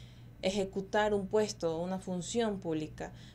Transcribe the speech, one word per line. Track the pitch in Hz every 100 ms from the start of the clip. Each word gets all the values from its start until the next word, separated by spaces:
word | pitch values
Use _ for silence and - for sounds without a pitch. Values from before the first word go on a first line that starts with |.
| - - - -
ejecutar | 190 202 190 196 190 208 214
un | 202 190
puesto, | 214 208 - 165 160
una | 180 190
función | 185 180 170 233 220 196
pública, | 170 156 151 - 160 - -